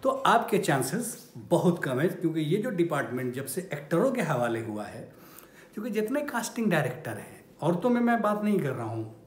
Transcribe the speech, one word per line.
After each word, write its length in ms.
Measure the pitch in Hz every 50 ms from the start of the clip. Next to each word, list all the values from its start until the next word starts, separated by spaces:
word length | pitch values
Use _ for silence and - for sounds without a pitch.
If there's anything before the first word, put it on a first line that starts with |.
तो 60 | - 269
आपके 500 | 269 - - 175 202 233 226 - 214 185
chances 720 | - - 147 131 127 - - 220 240 - - - - - -
बहुत 480 | 123 107 - 175 160 - 175 170 - -
कम 160 | 147 127 123
है, 80 | 151 190
क्योंकि 320 | 185 - - 160 156 160
ये 160 | 156 147 175
जो 140 | 214 208 254
department 640 | 202 170 170 - 156 143 127 113 120 127 127 127 120
जब 120 | 131 135
से 240 | - - 190 175 -
एक्टरों 400 | 151 147 - - 170 170 226 269
के 100 | 247 233
हवाले 380 | 185 151 147 123 120 117 117 113
हुआ 240 | 113 110 104 104 104
है, 280 | 101 101 120 - - - - - - - - - - - - - - -
क्योंकि 160 | 214 208 247
जितने 300 | 208 220 214 214 262 294
casting 500 | 294 - - 233 226 - - - 226 202
director 400 | 170 156 143 123 - - - -
हैं, 340 | - - - - - - - - - -
औरतों 280 | 147 156 180 175 - 247
में 100 | 240 240
मैं 220 | 240 233 233 226
बात 200 | 208 208 208 208 208
नहीं 160 | 208 208 180
कर 100 | 151 135
रहा 160 | 120 117 117
हूँ 300 | 113 113 113 110 110 - - -